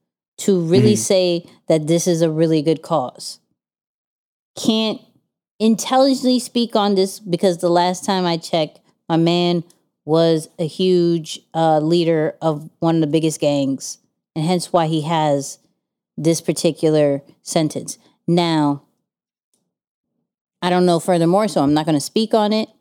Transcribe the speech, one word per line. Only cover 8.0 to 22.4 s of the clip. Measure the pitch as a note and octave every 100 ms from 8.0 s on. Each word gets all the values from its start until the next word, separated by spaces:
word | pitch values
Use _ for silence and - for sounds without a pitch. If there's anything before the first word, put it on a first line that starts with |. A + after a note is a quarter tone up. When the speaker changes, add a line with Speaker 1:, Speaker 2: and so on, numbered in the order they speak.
| -
Speaker 1:
time | F#3+ F3+
I | E3
checked, | - E3+ D3+ _ _ _ -
my | E3
man | E3 F3 F3 F3 - _ _ _ D3
was | D#3+ E3 D#3+ D#3+ -
a | D#3+
huge, | - F#3 F3+ E3+ E3+ D3+ - _
uh, | D#3+ E3 D#3
leader | D#3 E3+ E3 D#3+ D#3 -
of | D#3+ D3 D#3 -
one | E3 E3
of |
the | D3+
biggest | D#3+ D#3+ D#3
gangs, | D3 C#3+ C3+ C3+ - - _ _ _ E3
and | D#3
hence | F3+ -
why | F3 D#3
he | D#3+
has | D3+ E3 D#3 C#3+ C3 - _ _ _ _ _ -
this | D3+ D#3+
particular | - D3+ E3+ - D#3+ D#3 D3 C#3 - _
sentence. | - E3+ D#3 - E3 - _ _ -
Now, | F3 E3+ D#3 D3 C#3+ _ _ _ _ _ _ _ _ _ _ _ _ _ _ _ _ _ -
I | F3+
don't | F3+ F3+
know | E3+
furthermore, | - F3 E3 F#3+ G#3+
so | F#3+
I'm | C#3+
not | D3+ D#3
gonna | D3
speak | - A3 A3
on | A3+